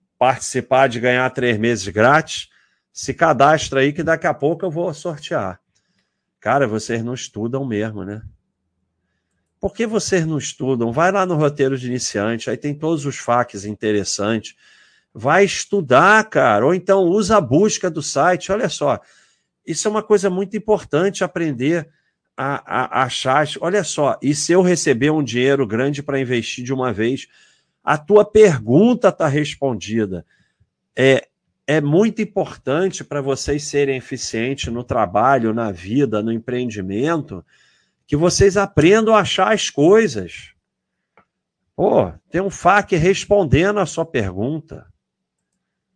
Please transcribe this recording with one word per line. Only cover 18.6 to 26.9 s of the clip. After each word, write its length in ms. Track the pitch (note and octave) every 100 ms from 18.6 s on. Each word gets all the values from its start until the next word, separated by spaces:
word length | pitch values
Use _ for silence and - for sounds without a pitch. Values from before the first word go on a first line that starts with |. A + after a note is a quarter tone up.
| G3+
só, 300 | - D3 A2 - _ _ _ _ _ -
isso 220 | D#3+ G#3+
é 40 |
uma 120 | G#3+
coisa 260 | G#3+ G#3 F#3+
muito 260 | F#3 G3 G#3
importante 680 | - G#3 - C#3+ F#3+ -
aprender 640 | F3+ F3 E3 B2 C3+ E3+ D3+ _ _ _ _ -
a, 220 | C3+ C#3 - A2+
a, 200 | B2+ -
a 20 | C3
achar. 420 | - C3 C3+ D3 -
Olha 240 | E3+ G3+
só, 340 | E3 - C#3+ -
e 140 | C3 D3
se 160 | -
eu 100 | F3
receber 480 | F3+ F3 - A#2+ C#3+
um 140 | D#3
dinheiro 420 | C3 A#2 C3 C#3 A#2+
grande 380 | A2 C3+ C#3+
pra 160 | C#3+ C#3
investir 440 | B2+ B2 A2+ -
de 80 | B2
uma 220 | C3+ B2+